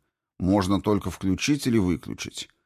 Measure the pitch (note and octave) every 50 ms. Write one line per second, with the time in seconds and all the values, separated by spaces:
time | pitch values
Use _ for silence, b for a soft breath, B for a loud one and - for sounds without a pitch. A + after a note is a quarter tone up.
0 | _ _ _ _ _ _ _ - F2+ F2+ G2+ G#2 F#2 F#2 G2+ F2+ - G#2+ G#2 G2
1 | - F#2 - - - F#2+ F#2+ F2+ - - D3+ C#3 - C3+ A#2 A2 F#2 F2+ E2 -
2 | - - - - - - - - - - _ _ _